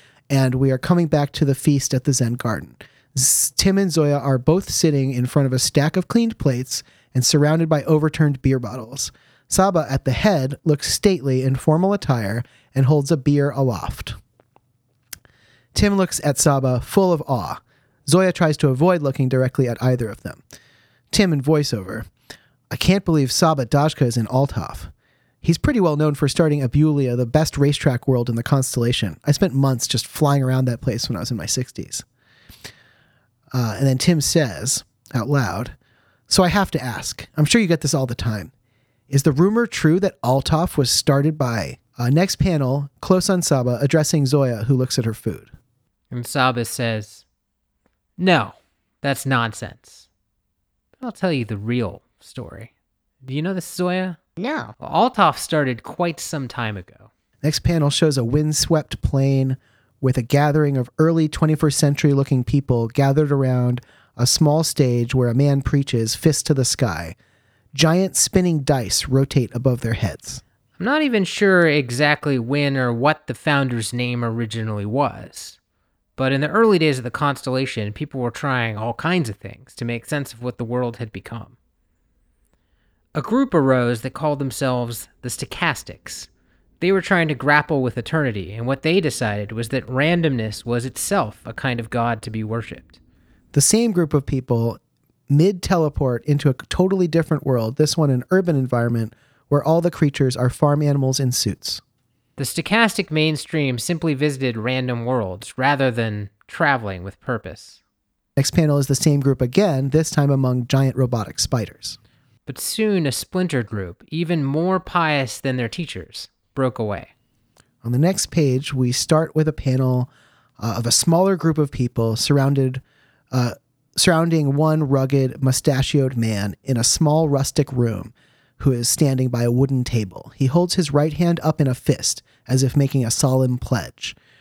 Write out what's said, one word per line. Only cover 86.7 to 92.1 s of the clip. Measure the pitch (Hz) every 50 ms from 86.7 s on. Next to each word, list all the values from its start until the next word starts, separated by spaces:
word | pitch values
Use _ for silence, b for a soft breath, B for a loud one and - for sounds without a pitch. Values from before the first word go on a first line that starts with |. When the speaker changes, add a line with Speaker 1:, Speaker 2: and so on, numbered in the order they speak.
| _ -
Speaker 2:
They | - 185 196
were | 190
trying | - - 196 175 165
to | 151 143
grapple | 120 - 147 147 147 143 - 156 139 127
with | 120 -
eternity, | 131 - - 160 160 147 127 104 101 87 85 104
and | 113 117
what | 127 139 - -
they | 156 170 196
decided | 160 143 - - 127 107 104 104 104 101
was | 110 113 117 110
that | 139 127 123
randomness | - 131 131 147 160 175 175 165 151 135 120 110 107 101 - -
was | 117 120 120 120
itself | 131 - - - - 208 196 131 104 - - -
a | -
kind | - - - 135 120 117
of | 113 113
god | - 120 117 120